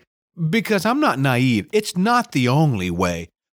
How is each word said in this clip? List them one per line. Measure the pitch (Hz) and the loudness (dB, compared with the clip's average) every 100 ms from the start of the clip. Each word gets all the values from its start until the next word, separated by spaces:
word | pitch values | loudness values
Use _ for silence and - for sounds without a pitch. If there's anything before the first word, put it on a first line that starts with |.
| _ _ _ - 160 | _ _ _ -6 -2
because | 214 196 202 214 | -2 0 -2 0
I'm | 277 | 0
not | 285 131 | 0 0
naive. | 139 123 131 107 - | 0 2 2 0 0
It's | 214 - 175 | -4 -2 -2
not | 208 240 233 | 0 0 0
the | 139 120 | -2 2
only | 143 156 107 90 | 2 2 0 -2
way, | 87 90 85 82 _ _ | 0 -2 -2 -10 _ _